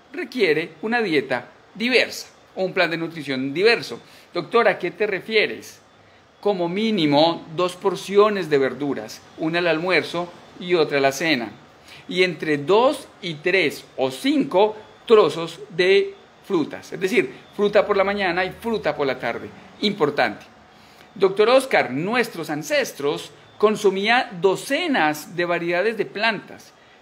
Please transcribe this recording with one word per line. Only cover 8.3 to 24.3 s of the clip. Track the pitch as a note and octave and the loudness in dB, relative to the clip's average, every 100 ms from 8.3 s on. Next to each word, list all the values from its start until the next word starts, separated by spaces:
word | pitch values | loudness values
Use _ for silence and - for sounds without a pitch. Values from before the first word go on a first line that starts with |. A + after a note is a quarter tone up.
| G3 D#3+ | 2 0
de | C#3+ | 2
verduras, | C3+ A#2+ C#3+ A#2 G#2+ - - - | 0 -2 -4 -4 -8 -14 -18 -6
una | D#3+ E3+ | -4 0
al | F3 | 0
almuerzo | D#3+ F#3 E3 - E3+ F3 - - - | 0 2 0 0 -6 -8 -12 -20 -12
y | F3+ | 0
otra | F3 D3+ C#3+ | 2 2 2
a | |
la | C3+ | 2
cena. | C3+ E3 C3 G#2+ - - - - - - | 0 -2 -2 -4 -12 -20 -20 -20 -20 -8
Y | F3+ | 0
entre | F#3 D#3+ D#3 D3 | 0 0 -2 -2
dos | C#3+ G#3 C4 D4 - - | 2 4 4 0 -10 -14
y | E3+ | -12
tres | D3 F3+ F#3+ D3 - - - | -6 -2 0 0 -4 -14 -4
o | C3 | -4
cinco | - - D4 C#3 F3+ G#3+ - - - - | -2 0 0 2 2 2 0 -18 -10 4
trozos | G#3+ E3+ D#3+ E3 - - | 6 6 2 -8 -10 -12
de | F3 F3+ G3+ G3 - - _ | 0 4 4 2 -8 -20 _
frutas. | - F3+ C#3 F#2+ - | -2 -2 -2 -8 -12
Es | D#3+ | -6
decir, | F#3 A3 - - - - | -2 0 -2 -8 -14 -2
fruta | G#3 G#3 | 2 2
por | G3+ G3 | 2 2
la | |
mañana | G3 G#3 F#3+ F3 | 0 0 -2 -2
y | F#3 | -4
fruta | - A3+ G#3+ D#3+ D3 | -6 -6 -2 -2 0
por | C3+ | -2
la | B2 | -2
tarde. | A#2+ A#2 G#2 - - - | -4 -6 -10 -16 -20 -4
Importante. | G3+ G3 C#3+ C#3+ A#2 G2+ - - - - - - - | -4 0 0 2 0 -2 -16 -20 -20 -20 -20 -20 -14
Doctor | F#3+ F#3+ G3 A3 | 0 0 4 4
Oscar, | C4 C4 E3 B2 | 4 4 2 2
nuestros | C3 F#3 B3 A#3 F3 D#3 | -2 -2 -2 -2 -6 -8
ancestros | D3+ D#3 D4 A3 - C#3+ E3+ - - - - | -8 -2 -2 -2 -2 -2 -2 -8 -20 -16 0
consumían | G#3 G#3+ G3+ F#3+ G#3+ B3 C4+ | 2 4 2 2 2 2 0